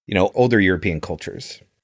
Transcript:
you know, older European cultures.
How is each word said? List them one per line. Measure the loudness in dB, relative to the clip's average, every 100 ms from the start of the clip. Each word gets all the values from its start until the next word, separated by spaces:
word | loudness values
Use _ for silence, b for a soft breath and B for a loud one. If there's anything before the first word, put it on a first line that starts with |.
| -4
you | 0
know, | 2
older | 2 2 4
European | 4 2 -2 -4
cultures. | -6 -10 -10 -14 -14 -18 _ _